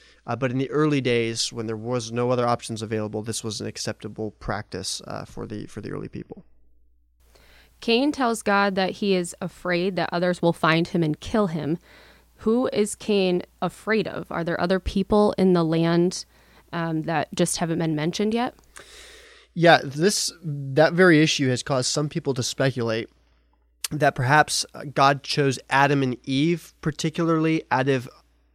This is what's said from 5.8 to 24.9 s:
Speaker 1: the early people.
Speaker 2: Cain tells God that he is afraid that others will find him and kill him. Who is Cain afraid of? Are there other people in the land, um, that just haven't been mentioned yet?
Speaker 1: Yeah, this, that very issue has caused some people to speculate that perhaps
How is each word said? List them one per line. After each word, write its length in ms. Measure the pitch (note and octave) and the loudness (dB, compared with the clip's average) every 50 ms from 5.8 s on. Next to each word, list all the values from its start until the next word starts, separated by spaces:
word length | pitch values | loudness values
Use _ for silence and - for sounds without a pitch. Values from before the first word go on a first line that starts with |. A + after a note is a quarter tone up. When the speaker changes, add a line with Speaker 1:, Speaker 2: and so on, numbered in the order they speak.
Speaker 1:
the 100 | G#2 - | -12 -10
early 180 | - G2 G#2+ - | -10 -10 -12 -12
people. 360 | - - - - - - - _ - _ _ _ _ _ _ _ _ _ _ _ _ _ _ _ _ _ _ _ - - _ _ _ - | -12 -14 -14 -16 -18 -20 -20 _ -20 _ _ _ _ _ _ _ _ _ _ _ _ _ _ _ _ _ _ _ -20 -20 _ _ _ -8
Speaker 2:
Cain 320 | - A#3 A3+ A#3+ C#4 D4+ | -2 0 2 2 2 0
tells 300 | D4 C4+ C4 A#3 A3+ - | 0 0 0 -2 -2 -2
God 320 | - G#3 G3+ G3+ G3+ G3+ F#3+ | 0 0 2 2 2 2 0
that 160 | G3 F#3+ F3 | 0 -2 -2
he 240 | F#3+ - G#3+ G3 F#3+ | -2 -2 0 0 0
is 200 | F3+ F3 F3 - - | 0 0 -4 -8 -10
afraid 560 | F#3+ E3 - - - F3+ F3 E3+ F3+ G3+ F3+ | -10 -10 -10 -8 -4 -2 0 0 0 0 -2
that 140 | F3 E3 - | -2 -4 -2
others 300 | - F3 F3+ F3+ F3 - | -2 0 0 0 0 2
will 100 | - E3+ | 2 0
find 360 | E3 - - D#3+ D#3+ E3 E3+ - | 2 2 2 4 4 4 2 0
him 140 | - F3 | 0 0
and 160 | E3 D3+ D3+ - | 0 0 0 -4
kill 280 | - - - A3 G#3 | -4 -2 0 0 0
him. 320 | E3+ D#3+ D#3+ C#3 C#3 E3+ - _ _ - - - - - _ _ _ _ | 0 -2 -4 -4 -4 -4 -6 _ _ -20 -20 -20 -20 -20 _ _ _ _
Who 320 | - - A3 A3+ B3 C4 - - | -4 -2 0 2 2 0 0 0
is 200 | - G#3+ G#3 - | 0 -2 -2 -4
Cain 480 | - - - G#3 G3+ F#3 F#3 F3+ F3+ - - _ - | -8 -2 0 2 2 2 2 2 0 -2 -6 _ -6
afraid 440 | F#3+ E3+ - - - G#3 A3 G#3+ F3+ | -6 -6 -6 -6 -4 -2 -2 -2 -2
of? 240 | - - - E3+ - | -4 -6 -10 -10 -8
Are 140 | - E3+ E3 | -6 -6 -4
there 160 | E3+ E3+ - | -4 -2 -2
other 200 | - F3+ F#3+ F#3 | 0 0 0 0
people 540 | - - - G3 F#3 - A3 G#3 G#3 G#3 - - | -2 -2 -2 -2 0 4 4 4 4 4 4 4
in 160 | F#3+ F#3+ F3+ | 4 4 6
the 100 | F3 E3 | 4 4
land, 640 | D#3 E3 E3 E3 E3+ E3+ E3+ F3 F#3 - - - _ _ _ _ _ _ _ _ - - | 2 2 2 2 4 4 4 2 2 0 -4 -12 _ _ _ _ _ _ _ _ -10 -8
um, 300 | E3+ E3 E3 D#3+ D#3 D3+ | -6 -4 -4 -4 -4 -2
that 300 | E3+ E3 D3+ C#3 - - | -2 -2 -2 -2 -2 -2
just 220 | - F3 - - | -2 0 0 0
haven't 220 | - F3+ D#3+ E3 E3 | -2 -2 -2 -2 -2
been 180 | E3 D#3+ D#3 | -2 -2 -2
mentioned 380 | D3+ D3+ E3+ F3 - G#3 G#3+ A3 | -2 -2 -2 -2 -2 -2 -2 0
yet? 200 | A#3 B3 - - _ _ _ - - - - - - - - - - - - - - _ _ - | -2 -2 -4 -6 _ _ _ -20 -20 -20 -20 -20 -20 -20 -20 -20 -20 -20 -20 -20 -20 _ _ -2
Speaker 1:
Yeah, 260 | F3 D#3+ E3+ D#3+ - | 4 6 8 8 6
this, 480 | - C#3+ C3 D3 E3 G#3 - - - - - - | 4 0 -2 0 0 2 2 0 -4 -6 -8 -10
that 500 | - D#3+ C#3+ C#3+ C#3 C3+ C3 D3 D#3 C#3+ | -10 -8 -8 -8 -6 -2 4 4 4 6
very 300 | E3+ E3 F#3 F3+ E3 D3+ | 6 6 8 8 8 8
issue 260 | D#3 D3+ - - C#3 B2+ | 6 4 2 2 0 0
has 140 | B2 A#2 | 0 0
caused 280 | - - C#3+ B2+ B2+ - | -2 -2 -2 0 0 -2
some 200 | - D3+ D3+ C#3+ | -2 -2 -4 -4
people 240 | - E3+ - C#3+ C3 | -4 -6 -4 -4 -2
to 80 | B2+ | -2
speculate 640 | A#2 - - - C3+ C3+ B2 B2+ A2+ A2+ A2 A#2 G#2+ - _ _ _ _ _ _ _ _ _ _ _ _ _ _ - - | -2 -4 -2 0 0 0 0 -2 -2 -2 -2 -4 -4 -8 _ _ _ _ _ _ _ _ _ _ _ _ _ _ -10 -6
that 240 | D3+ C#3+ D3+ C#3 - | -2 0 2 2 2
perhaps 500 | - B2 B2+ D3 D3+ D3 - - - - - - - - D3 | 2 2 4 6 6 6 4 0 -4 -6 -6 -10 -14 -12 -4